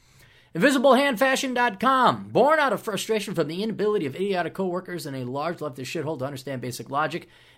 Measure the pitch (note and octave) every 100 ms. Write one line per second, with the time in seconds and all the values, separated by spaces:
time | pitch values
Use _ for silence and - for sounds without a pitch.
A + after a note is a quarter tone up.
0 | _ _ - _ _ D#3+ B3+ C#4 C4+ B3+
1 | C#4+ G#3 C4 C4 C4+ B3 A#3+ F#3+ B3+ C4
2 | A#3 A2+ G2+ C3+ C4 D#4 C#4 G3 - F#3+
3 | - A3 G3 E3+ D3 E3+ A3 E3+ G#3 G#3
4 | C#3+ C3+ G3+ F#3 E3 - F#3+ F3 F3+ F3
5 | D3 C3+ B2 C3+ D#3+ E3+ D3+ C3 B2+ E3
6 | D3 D#3 C3 C3+ - C3 B2 A#2+ A#2 C3+
7 | D3+ E3 - _ -